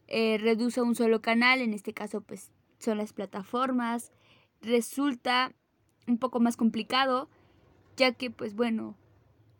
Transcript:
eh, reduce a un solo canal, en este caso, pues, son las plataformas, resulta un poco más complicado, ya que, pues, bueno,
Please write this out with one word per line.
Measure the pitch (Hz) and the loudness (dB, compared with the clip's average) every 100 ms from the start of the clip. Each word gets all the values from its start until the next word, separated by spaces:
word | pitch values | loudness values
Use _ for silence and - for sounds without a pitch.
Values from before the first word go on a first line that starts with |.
| - | -6
eh, | 226 226 214 | 0 0 2
reduce | 226 226 240 254 | 2 2 0 0
a | |
un | 240 233 | 0 2
solo | 226 226 | 2 2
canal, | 226 226 247 262 | 2 2 4 4
en | 233 | 0
este | 208 - | -4 -8
caso, | - 208 208 | -10 -8 -10
pues, | - 196 - _ _ - | -10 -18 -18 _ _ -8
son | 233 208 | -4 -4
las | 214 | -4
plataformas, | - 190 208 190 247 262 254 233 233 - _ _ _ _ _ | -8 -10 -10 -6 -2 0 0 0 -4 -8 _ _ _ _ _
resulta | 220 240 226 - 285 240 247 247 254 - _ _ _ _ - | 0 0 0 -2 -2 -2 0 0 0 -6 _ _ _ _ -4
un | 233 | -2
poco | 254 240 | 0 2
más | 233 - | 0 2
complicado, | 226 220 208 254 262 254 302 _ _ _ _ _ _ - | 0 0 -2 0 2 0 -4 _ _ _ _ _ _ 0
ya | 254 | 2
que, | 240 254 | 2 -8
pues, | - 220 202 | -8 -8 -2
bueno, | 240 220 214 208 _ _ _ _ _ | -2 -2 -6 -14 _ _ _ _ _